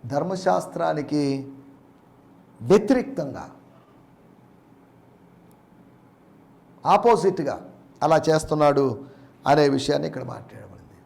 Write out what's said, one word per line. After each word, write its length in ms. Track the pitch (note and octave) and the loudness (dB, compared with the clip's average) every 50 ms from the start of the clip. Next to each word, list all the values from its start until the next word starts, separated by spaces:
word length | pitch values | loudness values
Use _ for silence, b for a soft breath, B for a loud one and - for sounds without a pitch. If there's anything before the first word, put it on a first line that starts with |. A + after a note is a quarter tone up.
| - | -10
ధర్మశాస్త్రానికి 1400 | A#2 C3+ D3 D#3+ F3+ F#3+ F#3 - F#3 F3+ F#3 - - - E3 E3 E3 D#3+ D3+ C#3+ A#2+ D3 D3 C#3+ C#3 C3+ C3+ C3+ C#3 - - - - - - _ _ _ _ _ _ _ _ _ _ _ _ _ _ _ _ A#2 | -4 -4 -4 -4 -4 -6 -4 0 0 0 0 -2 -6 -8 -4 -4 -2 -2 -4 -6 -4 -4 -2 -2 -2 -4 -6 -8 -12 -18 -20 -20 -20 -20 -20 _ _ _ _ _ _ _ _ _ _ _ _ _ _ _ _ 0
వ్యతిరేక్తంగా, 880 | A#2+ F3+ G#3+ G#3 - C4+ B3 - - - - D#3 C#3 - - - - - - _ _ _ - _ _ _ _ _ _ _ _ _ _ _ _ _ _ _ _ _ _ - _ _ _ _ _ _ _ _ _ _ _ _ _ _ _ - _ _ _ _ _ - _ _ _ _ _ _ _ _ _ _ _ _ _ _ _ _ _ _ _ _ | 2 2 4 4 2 0 0 0 -6 -8 -10 -10 -10 -10 -12 -16 -16 -20 -20 _ _ _ -20 _ _ _ _ _ _ _ _ _ _ _ _ _ _ _ _ _ _ -20 _ _ _ _ _ _ _ _ _ _ _ _ _ _ _ -20 _ _ _ _ _ -20 _ _ _ _ _ _ _ _ _ _ _ _ _ _ _ _ _ _ _ _
ఆపోజిట్గా 760 | D3+ F#3 G#3 G#3 A#3 A#3 F#3 D#3 G3 F#3 - D#3 C#3 G#2+ - - - - - - - _ _ - | 2 2 4 6 4 4 4 2 0 0 0 -6 -6 -6 -8 -12 -20 -20 -20 -20 -20 _ _ 0
అలా 200 | D3+ D#3+ D#3 - D#3 | 2 2 4 4 2
చేస్తున్నాడు 720 | D#3+ D#3 - - D#3 D3+ D3+ D3 C#3+ C#3 C#3 C3 A#2 - B B B B B B B B _ | 0 0 0 -2 -2 2 2 4 4 4 2 0 -2 -4 B B B B B B B B _
అనే 220 | C3+ C#3+ D3+ D3 C#3 | 2 4 4 4 2
విషయాన్ని 400 | C3+ C3+ C3 - C#3+ D3 D3+ D#3+ | 2 0 0 -2 -2 -2 -2 -6
ఇక్కడ 160 | - C3 C3 | -8 -10 -12
మాట్లాడబడింది. 760 | B2 A#2 A2+ - - - G#2 G2+ G2 - - - - - - _ | -12 -14 -16 -18 -20 -20 -20 -20 -20 -20 -20 -20 -20 -20 -20 _